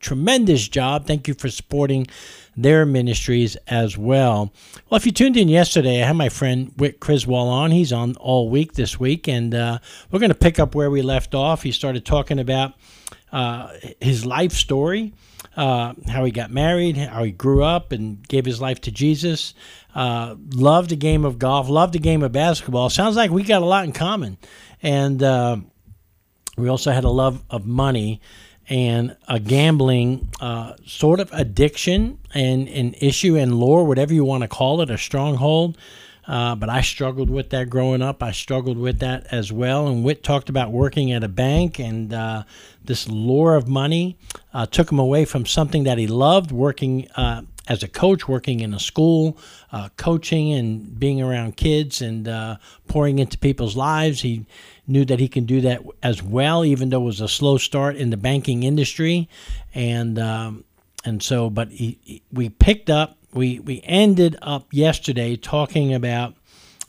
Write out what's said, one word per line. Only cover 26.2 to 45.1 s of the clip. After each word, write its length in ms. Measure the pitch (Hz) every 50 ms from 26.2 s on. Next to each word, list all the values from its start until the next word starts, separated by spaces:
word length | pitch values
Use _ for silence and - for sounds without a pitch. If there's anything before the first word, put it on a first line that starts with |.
| _ _ _ _ - - -
we 120 | - 120 123
also 220 | 127 120 - 147
had 140 | 131 131 127
a 60 | 127
love 320 | 120 127 131 135 131 - - -
of 160 | - 117 101
money 560 | 110 120 127 135 139 131 117 107 107 110 107 - - - - - - _ _ _ -
and 480 | 139 131 127 120 117 117 117 127 - - _ -
a 100 | 120 113
gambling, 880 | 104 104 131 139 147 160 160 147 135 131 127 123 120 123 131 135 - - - -
uh, 320 | - 123 117 117 113 113 - - -
sort 360 | - - - - 151 165 185
of 100 | 196 185 -
addiction 840 | 160 143 120 98 - 143 151 - - - 180 180 196 220 233 269 - - - -
and 340 | 143 135 131 131 131 135 135
an 260 | - 139 123 120 - -
issue 360 | - 139 135 - - 190 160
and 180 | 156 139 123 123
lore, 300 | 117 120 127 147 170 175
whatever 280 | 151 135 127 143 151 165
you 120 | 160 143
wanna 240 | 131 135 127 117 110
call 320 | - - 131 131 147 170
it, 100 | 170 135
a 80 | 117 -
stronghold. 800 | - - - 139 135 151 147 123 131 147 156 160 170 175 165 - - - - - - - - _ _
Uh, 300 | - 147 123 120 120 120
but 120 | 107 104 107
I 120 | 117 131
struggled 500 | 127 - - - 143 131 127 131 131 120
with 200 | 127 139 131 -
that 200 | - 131 127 123
growing 320 | 123 127 127 131 131 127 127
up. 180 | 135 139 -
I 120 | 123 117 98
struggled 460 | - - - 139 131 123 131 123 120
with 200 | 120 127 123 -
that 300 | 135 127 127 131 - -
as 220 | - 120 107 98 107
well. 340 | 110 120 123 131 143 151
And 160 | 143 131 117 117
Whit 220 | 131 151 - -
talked 240 | - 143 175 - -
about 240 | 143 131 123 110 113
working 400 | 120 139 139 - 151 139 131 123
at 100 | 117 113
a 60 | 107
bank, 500 | 92 95 127 131 143 160 180 170 160 -
and, 340 | 131 113 113 113 113 107 110
uh, 300 | 113 110 113 113 110 104 - - - - - - _ -
this 240 | - 127 - - 113
lure 460 | 110 107 110 120 127 143 156 165 160
of 140 | 151 123 123
money, 500 | 135 135 139 143 160 165 175 180 180 _ - - - - _ _ -
uh, 140 | 131 113
took 240 | 107 - - 170 -
him 80 | 156 139
away 260 | 131 131